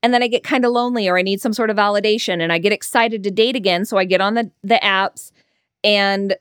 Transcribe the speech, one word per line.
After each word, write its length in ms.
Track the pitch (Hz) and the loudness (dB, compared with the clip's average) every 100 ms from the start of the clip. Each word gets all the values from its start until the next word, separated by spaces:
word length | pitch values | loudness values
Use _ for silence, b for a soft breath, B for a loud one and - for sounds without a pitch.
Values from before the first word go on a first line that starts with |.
and 100 | 240 | 2
then 100 | 247 | 2
I 40 | 247 | 0
get 160 | 226 | -2
kinda 240 | - 269 240 | -2 0 2
lonely 400 | 240 247 247 190 | 0 -2 -2 0
or 80 | 180 | 0
I 60 | |
need 180 | 185 196 | 0 -2
some 120 | 233 | -2
sort 160 | 214 226 | -2 -2
of 60 | 208 | 2
validation 680 | 202 208 214 214 - 175 | 2 2 0 0 -2 -2
and 100 | 165 | 0
I 60 | 170 | 0
get 140 | 196 | 0
excited 500 | 208 - 247 233 220 | -2 0 0 0 -2
to 60 | 202 | -4
date 260 | 196 226 262 | 0 0 2
again. 280 | 196 175 208 | 0 0 0
So 100 | 196 | -2
I 80 | |
get 160 | 185 180 | 2 2
on 140 | 196 | 0
the, 160 | 233 226 _ | -2 -4 _
the 160 | 196 226 | 0 0
apps 480 | 202 190 196 - - _ _ _ _ _ | 2 0 -2 -6 -20 _ _ _ _ _
and 540 | 208 208 196 196 196 190 | 0 2 2 0 -2 -4